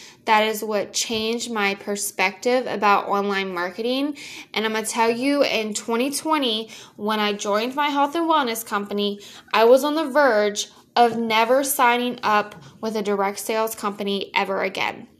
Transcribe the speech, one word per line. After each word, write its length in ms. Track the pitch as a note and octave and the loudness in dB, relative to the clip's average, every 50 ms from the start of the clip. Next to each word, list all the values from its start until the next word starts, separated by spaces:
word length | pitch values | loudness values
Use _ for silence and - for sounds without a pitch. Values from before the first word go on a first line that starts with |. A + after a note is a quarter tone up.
| - - - _ - | -20 -20 -20 _ 0
That 220 | - A3 G#3+ G#3+ A3 | 2 4 4 4 2
is 160 | A3 G#3 A3 | 0 -2 -4
what 280 | G#3+ G#3+ G3+ F#3 - | -2 -2 -2 -2 -2
changed 600 | - - - - A#3 A3 A3 A3 A#3 A#3+ A#3 A#3+ | -4 -4 -4 -2 -2 -2 -2 -2 -2 -4 -4 -4
my 240 | A#3 G#3+ G3+ G3 G3 | -2 0 0 0 0
perspective 920 | G3+ - G#3+ G3+ G3+ - - - - F#3+ G3 G#3 - - B3 B3 C4 A#3+ | -2 -4 -6 -6 -4 -4 -8 -4 -2 -2 -2 -2 -2 0 2 2 2 0
about 420 | - - G#3 G#3 G#3 G3+ - - - | -2 -4 0 4 4 4 4 2 0
online 460 | G3+ G3+ G3 G3+ G3+ F#3+ G3 F#3+ F#3 | 0 0 0 0 -2 -2 -2 -4 -4
marketing. 640 | F3 F3 F#3 G3+ - A3+ A#3+ B3+ C4 C#4 D4+ C#4+ - - - - - - _ - | -4 -4 -4 -6 -4 -4 -2 -2 -2 -2 -4 -6 -8 -12 -16 -14 -16 -14 _ -6
And 100 | - G#3+ | -2 -2
I'm 80 | A3 G#3+ | -2 -2
gonna 140 | A3 G#3+ A3 | -2 -4 -4
tell 240 | - A#3 A3+ A3+ | 0 2 2 2
you, 320 | A#3+ A#3 B3+ C#4+ C#4+ C#4+ C4 | 2 2 0 0 2 2 2
in 320 | - - A3 G#3+ G#3+ G#3 | 2 0 -2 -2 -4 -6
twenty 340 | - - - A#3 A#3 B3+ C#4+ | -6 -4 -2 0 0 0 0
twenty, 600 | C#4+ - - D#4 D#4 D4+ C4+ A#3 A3 A3 A3 A3 - - - - _ | -2 -4 -2 0 0 0 0 0 -2 -2 -6 -8 -14 -20 -20 -20 _
when 240 | - G#3 G#3 A3 G#3+ | -8 -4 -2 0 0
I 140 | G#3 G#3 G#3 | 0 0 -2
joined 420 | G3+ - G#3 G3+ G#3+ A3+ B3+ C4 | -2 -2 0 0 0 0 -2 -2
my 140 | C#4+ C#4+ D4 | -2 -2 0
health 260 | C#4 C#4+ C#4+ C#4+ C#4+ | 2 0 0 0 0
and 120 | E4+ E4 D#4+ | -2 0 2
wellness 380 | D#4+ D4+ C#4 A#3 A3+ A3 - | 2 2 2 0 -2 -6 -6
company, 540 | - A3 G3+ G3+ G3+ G#3 G3+ G3+ G3+ G3+ G3+ - - - - - - - | -4 -4 -4 -4 -4 -4 -2 -2 -2 -4 -6 -12 -20 -20 -20 -12 -2 2
I 120 | G#3 A3+ | 4 8
was 180 | A#3 B3+ C4 C4+ | 8 8 6 6
on 100 | D4 D4 | 2 0
the 160 | D#4+ D#4+ C4+ | -2 -2 0
verge 600 | B3 D4 C#4+ C4 A3 G#3 G#3 G#3 G3+ G#3 - - - - - _ - | 2 4 4 6 6 4 2 2 0 -4 -8 -10 -10 -20 -14 _ 2
of 200 | A#3 A#3+ A#3 A3+ | 4 4 4 4
never 480 | A3+ A#3 A3+ A3 A3 A3+ A3+ B3+ C4+ C#4+ | 0 -2 0 2 2 4 4 4 2 2
signing 540 | C#4 - - C4 A#3+ A#3+ A#3+ B3 B3 A#3+ - - | 0 0 2 4 4 4 2 0 -4 -4 -4 -2
up 320 | G#3 G#3+ G#3 G3+ G#3 - - - - - - | 0 2 2 0 -2 -8 -18 -20 -20 -14 -8
with 140 | - A3 G#3+ | -6 -4 -4
a 80 | A3 G3 | -2 -2
direct 340 | G3+ G3+ G3 G3 G3+ G3+ - | 0 0 0 0 -2 -2 -4
sales 380 | - - A3+ A3 A3 A3 A3 | -4 -2 0 0 0 -2 -4
company 560 | - - G#3 G3+ - G#3 G3+ G3 G3 - - - | -4 -6 -6 -4 -4 -4 -2 -2 -4 -4 -2 -2
ever 300 | - G3 F#3+ G3 F#3+ F#3 | -2 -2 0 -2 -2 -2
again. 440 | F#3+ F#3+ - A#2 - - - - - _ _ | -4 -2 -2 -4 -4 -4 -8 -14 -20 _ _